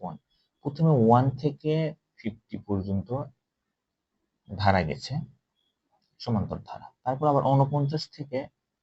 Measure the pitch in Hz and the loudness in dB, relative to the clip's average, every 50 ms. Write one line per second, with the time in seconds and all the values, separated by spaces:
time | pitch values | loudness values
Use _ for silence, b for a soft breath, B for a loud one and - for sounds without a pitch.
0 | 92 90 82 - _ _ _ _ _ _ _ _ - 143 143 143 160 160 156 131 | -12 -12 -12 -12 _ _ _ _ _ _ _ _ -10 -8 -2 2 4 4 6 6
1 | 113 110 117 123 131 131 - - - 151 143 - - 156 143 160 160 151 151 - | 6 8 8 6 6 4 0 -2 -2 -4 -4 -4 -2 -2 0 0 -2 -4 -6 -10
2 | _ _ _ - - 113 107 - _ _ - 101 - - 101 98 92 98 95 98 | _ _ _ -12 -10 -10 -10 -10 _ _ -12 -12 -6 -4 -4 -4 -2 -2 -4 -4
3 | 92 - 120 135 147 - - _ _ _ _ _ _ _ _ _ _ _ _ _ | -4 -4 -6 -6 -6 -8 -14 _ _ _ _ _ _ _ _ _ _ _ _ _
4 | _ _ _ _ _ _ _ _ _ - 104 92 98 98 98 95 85 78 71 - | _ _ _ _ _ _ _ _ _ -14 -8 0 2 4 4 4 2 0 -4 -6
5 | - - 131 160 - - - _ _ _ _ _ _ _ _ _ _ _ _ _ | -8 -8 -8 -8 -8 -10 -14 _ _ _ _ _ _ _ _ _ _ _ _ _
6 | _ _ _ - - - 117 101 90 80 80 80 - - - - - - - _ | _ _ _ -12 -6 -2 -2 -2 -2 -2 -6 -10 -10 -12 -16 -16 -16 -18 -20 _
7 | - 123 131 131 151 151 143 139 - 131 139 135 139 139 143 147 143 143 156 156 | -6 -4 -4 0 0 2 2 2 2 4 4 4 2 2 0 0 0 0 -2 -4
8 | - - - - 147 143 127 127 143 - _ _ _ _ _ _ | -6 -8 -12 -14 -12 -8 -8 -8 -8 -10 _ _ _ _ _ _